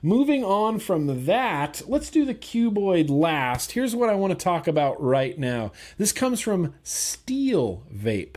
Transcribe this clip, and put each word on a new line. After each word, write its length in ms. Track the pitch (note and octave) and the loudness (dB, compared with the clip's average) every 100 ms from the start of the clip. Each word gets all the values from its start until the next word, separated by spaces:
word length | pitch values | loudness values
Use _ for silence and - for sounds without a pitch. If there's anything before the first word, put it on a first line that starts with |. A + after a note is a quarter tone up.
moving 400 | D3 A3+ C#4+ C#4+ | 4 4 4 2
on 380 | A3 G3+ G#3+ A3 | 2 2 2 -2
from 460 | - F3 C#3+ B2+ C3 | -2 0 0 -2 0
that, 560 | A3 B3 D3+ D3 - - | 0 0 -2 -4 -6 -4
let's 240 | C#4 D4 | -4 0
do 140 | D#4+ | -2
the 100 | C#4 | -2
cuboid 760 | A#3 - A#3 A#3 G3+ G3 F3 D#3 | -4 -4 0 0 2 2 2 4
last. 640 | C#3+ E3 D#3 B2+ B2+ - | 2 2 2 0 -2 -4
Here's 220 | A#3 B3+ | -2 -2
what 140 | A#3 A#3 | 0 2
I 80 | G3+ | 2
wanna 180 | G3 | 0
talk 320 | E3+ F#3 E3+ E3+ | 0 0 0 2
about 340 | D3+ C#3+ - | 2 2 0
right 380 | C3+ C3+ C3+ C3+ | 2 2 2 -2
now. 320 | B2+ A#2+ G#2+ - - - | -2 -2 -4 -8 -20 -4
This 140 | G3+ | -2
comes 300 | - B3+ B3 | 0 0 0
from 340 | - G3 D#3 - | -2 0 -2 -6
Steel 1000 | - - - - - C4 C4+ G3+ A#2 F#2 A#2+ | -10 -6 -6 -8 -6 -2 0 2 0 -4 -12
Vape. 400 | G2+ A2 G#2 - | -4 -2 -2 -4